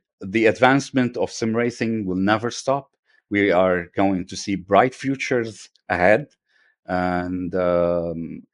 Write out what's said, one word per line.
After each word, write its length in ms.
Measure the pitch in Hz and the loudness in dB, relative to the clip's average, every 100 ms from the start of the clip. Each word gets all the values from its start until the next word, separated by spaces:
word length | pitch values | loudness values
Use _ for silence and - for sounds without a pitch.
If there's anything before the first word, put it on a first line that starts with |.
| _ - | _ -16
the 260 | 101 107 110 | -4 2 4
advancement 720 | - 127 139 139 131 123 120 | 4 4 4 2 0 0 -2
of 140 | 92 | -6
sim 240 | - 113 113 | -4 -2 0
racing 500 | 120 113 117 113 98 | -2 -2 -4 -2 -2
will 120 | 92 | 0
never 340 | 98 110 117 | 2 0 -2
stop. 400 | - - 139 - _ _ _ - | -6 -4 -4 -4 _ _ _ -4
We 220 | 101 101 | 0 2
are 360 | 87 92 90 87 - | 4 4 2 -2 -2
going 320 | 98 95 87 | 0 0 -4
to 80 | - | -10
see 200 | - 95 | -6 -6
bright 380 | 87 98 127 | 2 4 4
futures 760 | - 131 131 - 127 113 104 - _ - | 0 -6 -6 -2 -2 -4 -10 -20 _ -6
ahead, 400 | 90 90 107 147 _ _ _ _ _ - | 0 4 2 0 _ _ _ _ _ -6
and, 720 | 90 90 90 87 90 90 92 | -2 -2 -2 -4 -6 -4 -2
um, 880 | 90 87 87 87 85 82 80 78 - | 0 2 2 0 -2 -6 -10 -12 -18